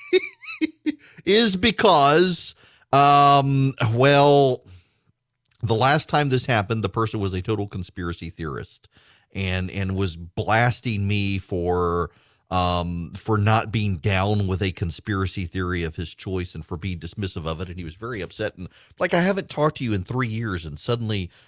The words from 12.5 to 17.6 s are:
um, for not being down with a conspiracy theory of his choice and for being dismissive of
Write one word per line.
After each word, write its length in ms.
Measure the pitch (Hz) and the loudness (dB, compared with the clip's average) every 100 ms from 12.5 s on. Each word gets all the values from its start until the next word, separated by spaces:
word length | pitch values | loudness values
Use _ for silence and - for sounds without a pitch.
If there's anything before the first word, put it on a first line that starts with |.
um, 640 | 92 90 90 87 85 82 | -2 0 0 -4 -6 -8
for 220 | 95 - 107 | -10 -4 0
not 340 | 104 110 107 | 2 2 0
being 280 | 110 104 87 | -2 -2 -2
down 480 | 104 95 98 104 95 | 0 0 0 0 -2
with 160 | 92 | -2
a 100 | 98 | -4
conspiracy 720 | - 87 - - 98 92 - | -4 -6 -6 -6 -4 -4 -6
theory 380 | 87 92 90 90 | -8 -6 -4 -4
of 140 | 82 85 | -6 -8
his 180 | 82 | -12
choice 400 | - 101 92 87 | -12 -8 -6 -8
and 100 | 82 | -12
for 140 | - 85 | -12 -10
being 200 | 98 87 | -8 -8
dismissive 480 | 85 - 95 87 80 | -10 -8 -8 -6 -6
of 140 | 80 | -6